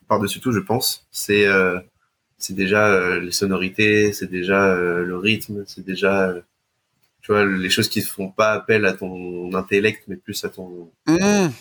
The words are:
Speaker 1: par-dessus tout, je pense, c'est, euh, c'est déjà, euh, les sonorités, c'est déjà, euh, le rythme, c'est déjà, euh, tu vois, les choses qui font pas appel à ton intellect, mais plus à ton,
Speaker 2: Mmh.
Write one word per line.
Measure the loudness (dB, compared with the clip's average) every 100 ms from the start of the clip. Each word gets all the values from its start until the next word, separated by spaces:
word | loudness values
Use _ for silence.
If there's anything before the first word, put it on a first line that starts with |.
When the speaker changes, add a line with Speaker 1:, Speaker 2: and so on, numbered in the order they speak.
| _
Speaker 1:
par-dessus | 0 0 -2
tout, | -2
je | -2
pense, | 0 -2 -2 -6 _
c'est, | -8 0 4 4
euh, | 4 2 0 -8 _ _ _ _ _
c'est | -8
déjà, | -4 2 4 4
euh, | 4 2 -2
les | -2
sonorités, | -2 0 0 -2 0 2 4 2
c'est | 0 -6
déjà, | -4 0 2 4
euh, | 2 0 -2
le | -4 -2
rythme, | 0 -2 -4 -10 -12
c'est | -14
déjà, | -10 -2 0 2 0
euh, | -2 -12 _ _ _ _ _ _ _
tu | 0
vois, | 2 2
les | 0 0
choses | 0 0
qui | -2
font | -6 -6 -6
pas | 0 0
appel | 0 2 2
à | 2
ton | 0 -6 -10 -10 -8 -6
intellect, | -6 0 2 2 -2 -10
mais | -14
plus | -10 -10
à | -10
ton, | -12 -16 -16 -18 _ 0
Speaker 2:
Mmh. | 2 2 2 0 -2